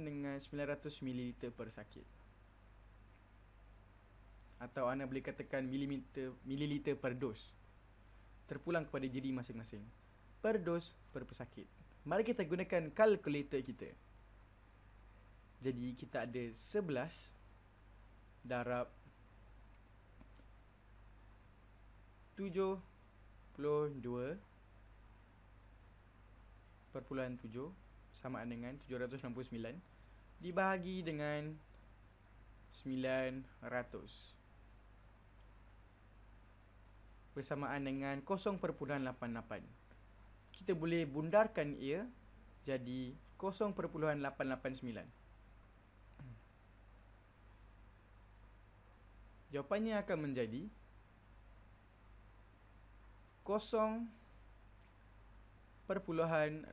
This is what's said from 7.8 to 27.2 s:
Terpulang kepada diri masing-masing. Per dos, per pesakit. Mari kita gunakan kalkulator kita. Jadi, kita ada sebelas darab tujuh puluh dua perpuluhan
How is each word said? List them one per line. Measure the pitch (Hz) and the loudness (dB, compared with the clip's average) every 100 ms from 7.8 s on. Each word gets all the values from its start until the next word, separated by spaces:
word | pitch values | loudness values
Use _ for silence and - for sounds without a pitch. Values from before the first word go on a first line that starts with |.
| - - - - - - - | -20 -20 -20 -20 -20 -20 -8
Terpulang | 139 170 170 151 | -4 2 2 4
kepada | 139 135 | 2 2
diri | 127 135 | 2 2
masing-masing. | 127 123 113 110 107 110 - - - - - | 0 -2 -6 -6 -8 -10 -14 -20 -20 -20 2
Per | 214 214 | 4 6
dos, | 170 170 - - - | 4 2 0 -12 -8
per | 131 123 | -8 -6
pesakit. | - 120 - - - - - 147 | -8 -8 -8 -14 -16 -20 -10 2
Mari | 185 226 | 4 6
kita | 240 | 4
gunakan | 156 180 185 180 156 | 4 2 4 4 2
kalkulator | - 220 196 151 143 143 135 | 8 8 8 4 0 2 -2
kita. | 131 - - - - - - - - - - - - - - - - - - - | -2 -6 -8 -10 -18 -20 -20 -20 -20 -20 -20 -20 -20 -20 -20 -20 -20 -20 -20 -2
Jadi, | 131 123 123 | 0 2 -2
kita | 123 - 127 120 | -4 -4 -2 0
ada | 123 117 113 | 0 -2 -4
sebelas | - 208 180 127 160 - - - - - - - - - - - - - | 0 2 4 2 0 -6 -12 -16 -18 -20 -20 -20 -20 -20 -20 -20 -20 -14
darab | 123 123 120 123 123 - - - - - - - - - - - - - - - - - - - - - - - - - - - - - - - - - - | -2 0 2 2 0 -6 -20 -20 -20 -20 -20 -20 -20 -20 -20 -20 -20 -20 -18 -18 -18 -20 -20 -20 -20 -20 -20 -20 -20 -20 -20 -20 -20 -20 -20 -20 -20 -20 -16
tujuh | - 196 180 190 190 - - - - - - - | -4 0 4 4 2 -4 -18 -20 -20 -20 -20 -16
puluh | - 147 147 151 | -2 4 6 4
dua | 139 120 123 131 190 - - - - - - - - - - - - - - - - - - - - - - - - - | 2 -2 0 0 -4 -8 -20 -20 -20 -20 -20 -20 -20 -20 -20 -20 -20 -20 -20 -20 -20 -20 -20 -20 -20 -18 -20 -20 -20 -10
perpuluhan | 135 123 135 | -8 -4 -2